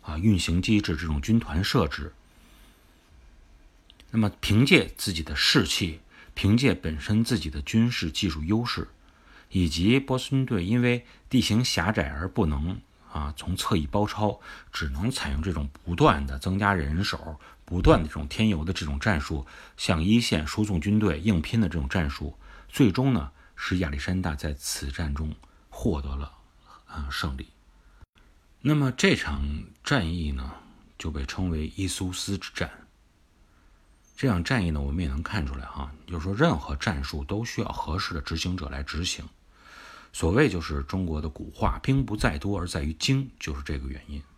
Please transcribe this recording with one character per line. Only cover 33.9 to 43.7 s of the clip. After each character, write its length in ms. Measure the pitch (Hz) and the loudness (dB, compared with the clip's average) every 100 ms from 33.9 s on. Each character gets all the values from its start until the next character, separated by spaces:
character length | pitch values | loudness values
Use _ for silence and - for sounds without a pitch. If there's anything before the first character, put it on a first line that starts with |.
| _ _ - | _ _ -2
这 100 | 135 | 2
场 160 | 90 | 2
战 220 | 80 131 87 | 2 0 2
役 60 | |
呢， 100 | 76 | 0
我 100 | 69 | -2
们 120 | 78 | -2
也 40 | 80 | -2
能 140 | 69 | -4
看 240 | 80 107 71 | -4 -4 -4
出 80 | |
来 100 | 67 - | -6 -10
哈， 240 | - 69 - - | -10 -10 -12 -10
就 120 | 87 | -6
是 40 | |
说 100 | 85 | -4
任 240 | 101 160 82 | 2 2 2
何 180 | - 69 | -4 -4
战 280 | - 71 | -4 -4
术 200 | 71 76 | -6 -6
都 220 | 69 101 117 | -4 -4 -4
需 160 | - | -6
要 60 | 101 | -6
合 320 | - - 78 | -6 -4 -4
适 160 | - 82 | -4 -6
的 60 | |
执 140 | - 82 | -6 -4
行 220 | 92 90 | -2 -4
者 100 | 71 | -6
来 120 | 69 | -8
执 240 | 73 78 90 | -6 -4 -4
行。 180 | - - _ _ _ - - - - - | -6 -10 _ _ _ -20 -20 -20 -20 -18
所 200 | - 82 | -2 2
谓 180 | 107 143 | 4 4
就 100 | 90 | 2
是 220 | 76 71 | -4 -4
中 240 | 71 95 90 | -4 -4 -2
国 160 | 76 | -2
的 80 | 78 | -6
古 220 | - 98 | -8 -14
话 260 | - 107 - | 0 0 0
，“兵 200 | - 135 | 0 0
不 140 | 113 107 | 0 -2
在 220 | 120 76 | -2 -2
多 200 | 101 98 | -2 -2
而 60 | 87 | -2
在 160 | - | -4
于 100 | 73 | -4
精”， 360 | 80 - 135 135 - | -2 0 0 -2 -10
就 160 | - 71 | -8 -8
是 60 | |
这 160 | 71 | -6